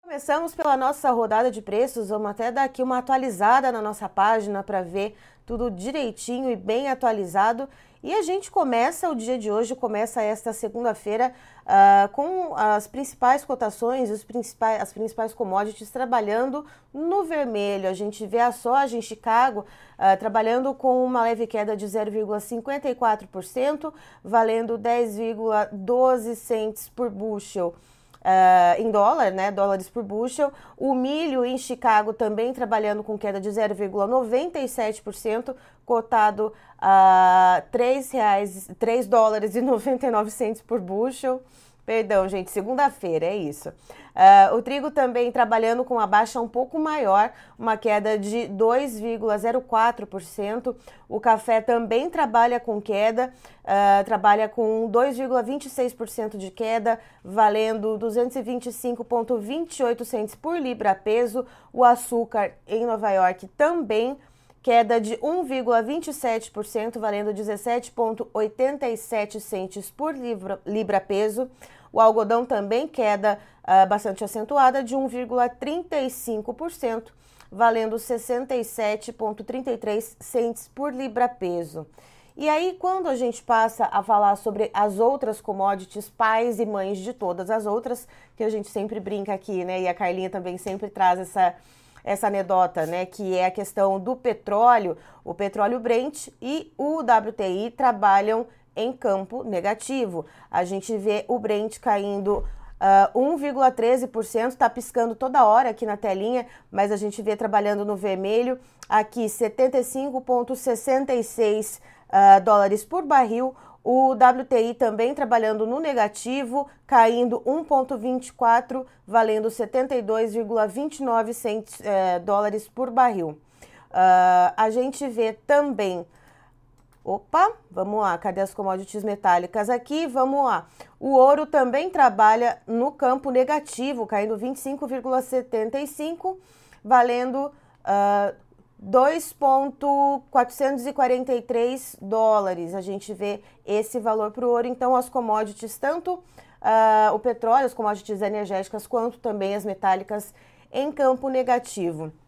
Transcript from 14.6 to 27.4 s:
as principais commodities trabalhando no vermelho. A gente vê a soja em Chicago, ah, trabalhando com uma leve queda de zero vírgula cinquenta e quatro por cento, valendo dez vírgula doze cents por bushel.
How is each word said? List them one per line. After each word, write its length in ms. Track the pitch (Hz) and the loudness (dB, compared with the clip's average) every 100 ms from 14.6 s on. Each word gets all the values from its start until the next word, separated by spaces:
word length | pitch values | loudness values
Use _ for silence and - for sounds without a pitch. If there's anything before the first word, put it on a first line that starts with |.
| 220 220 | -2 0
as 100 | 202 | -6
principais 400 | - 220 220 220 | -6 -8 -4 -6
commodities 580 | 220 202 190 208 214 214 | -4 -2 -2 -2 -8 -12
trabalhando 760 | 254 254 240 208 220 262 285 294 - _ | -8 -2 -2 0 -2 -2 -4 -10 -20 _
no 320 | 269 330 392 | -8 -2 -2
vermelho. 640 | 330 311 262 214 202 202 190 | -2 -4 -2 -2 -4 -2 -4
A 60 | |
gente 320 | 185 208 208 208 | -4 -8 -8 -4
vê 140 | 226 | 0
a 120 | 240 | 0
soja 460 | 240 240 262 277 233 | -2 -2 0 0 -4
em 40 | |
Chicago, 640 | 214 220 226 226 262 214 202 - - - | -8 -10 0 2 2 0 -12 -20 -20 0
ah, 180 | 196 | 2
trabalhando 600 | 190 214 220 220 240 262 | 4 2 0 2 0 0
com 280 | 269 262 254 | 0 2 2
uma 200 | 254 247 | 2 2
leve 240 | 233 226 226 | 0 0 -4
queda 280 | 220 208 | -2 -4
de 140 | 214 208 | -4 -4
zero 220 | 214 214 | -4 -2
vírgula 280 | 214 208 208 | -4 -4 -6
cinquenta 480 | 208 233 247 285 285 | -6 -8 -6 -6 -4
e 80 | |
quatro 320 | 247 233 214 196 | 0 0 0 -6
por 160 | 190 | -14
cento, 500 | 180 254 269 302 311 - - - | -8 -2 -2 -2 -8 -14 -20 -20
valendo 540 | 190 233 226 226 233 233 | 0 2 2 0 -2 -4
dez 400 | 226 240 233 208 | 0 0 0 -4
vírgula 540 | 226 220 226 214 208 | -6 -4 0 0 -2
doze 640 | 208 190 247 254 254 220 226 | -6 -2 2 4 2 -2 -10
cents 540 | - 226 214 214 - | -4 -4 -4 -8 -16
por 180 | - 240 | -6 -6
bushel. 680 | 196 220 208 | -6 -8 -8